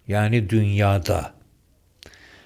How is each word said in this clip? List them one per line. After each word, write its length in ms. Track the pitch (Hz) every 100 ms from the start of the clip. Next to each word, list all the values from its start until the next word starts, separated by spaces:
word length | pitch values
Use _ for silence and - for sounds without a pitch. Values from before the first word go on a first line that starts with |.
| -
yani 420 | 101 107 117 98
dünyada 880 | 110 104 101 101 98 82 87 73 - _ _ _ _ _ _ - - - -